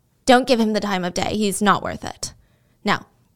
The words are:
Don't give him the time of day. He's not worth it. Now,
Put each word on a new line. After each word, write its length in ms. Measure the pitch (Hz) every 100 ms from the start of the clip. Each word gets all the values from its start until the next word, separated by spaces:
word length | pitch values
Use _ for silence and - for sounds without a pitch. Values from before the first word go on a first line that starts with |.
| _ _ -
Don't 220 | 247 262
give 120 | 233
him 140 | 214
the 60 | 208
time 220 | 202 185
of 100 | 175 185
day. 200 | - 214
He's 260 | 208 185
not 200 | 202 160
worth 200 | - 80 -
it. 280 | - - - _ _ _ _
Now, 240 | 208 170 - _ _